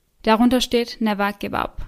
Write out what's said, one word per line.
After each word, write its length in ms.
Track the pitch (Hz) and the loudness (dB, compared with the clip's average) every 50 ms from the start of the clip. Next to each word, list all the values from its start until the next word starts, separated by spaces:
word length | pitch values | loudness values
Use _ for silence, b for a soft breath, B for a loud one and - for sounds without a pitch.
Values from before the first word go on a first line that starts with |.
| _ _ _ _ - | _ _ _ _ 0
Darunter 360 | 220 226 220 247 240 254 247 | 2 4 4 4 4 4 2
steht 380 | - - 240 233 233 - - - | 0 0 -2 -2 -2 -2 -6 -4
„Never 320 | 226 214 208 196 202 202 | -2 -2 0 0 -2 -4
give 260 | 208 - - 202 - | -4 -6 -8 -6 -4
up“ 300 | - - - - - - | -4 -4 -4 -6 -12 -14